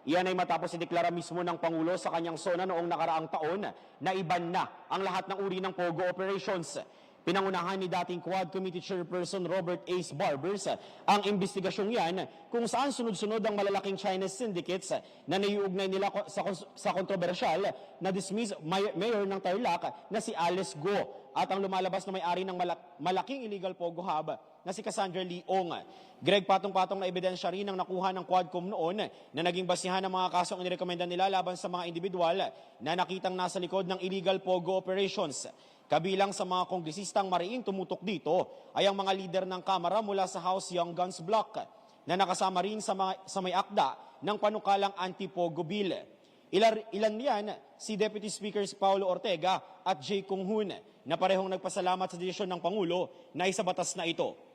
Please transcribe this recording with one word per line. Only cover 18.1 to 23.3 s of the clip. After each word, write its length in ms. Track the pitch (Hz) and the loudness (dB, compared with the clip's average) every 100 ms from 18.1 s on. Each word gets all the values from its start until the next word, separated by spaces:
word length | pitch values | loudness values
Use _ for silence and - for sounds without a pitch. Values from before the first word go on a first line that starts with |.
| 190 190 202 226 196 | -2 -2 -2 -2 -4
may-, 320 | 156 190 202 160 | -2 0 0 0
mayor 320 | 214 214 196 | 0 2 0
ng 80 | 196 | 0
Tarlac 720 | 180 196 226 170 156 - - | 0 0 2 0 -2 -8 -6
na 80 | 214 | -4
si 160 | 220 | -4
Alice 400 | 185 170 180 180 151 | 0 2 2 -2 -2
Go 480 | 170 196 123 - - 147 | 0 2 0 -8 -4 0
at 80 | 185 | 0
ang 80 | 196 | 0
lumalabas 480 | 196 190 190 190 196 | 0 0 0 -2 -4
na 80 | 190 | -2
may-ari 240 | 170 175 | 0 0
ng 160 | 190 180 | -2 -2
malak-, 400 | 175 170 - - | -2 -2 -8 -4
malaking 480 | 160 185 185 | 0 0 -2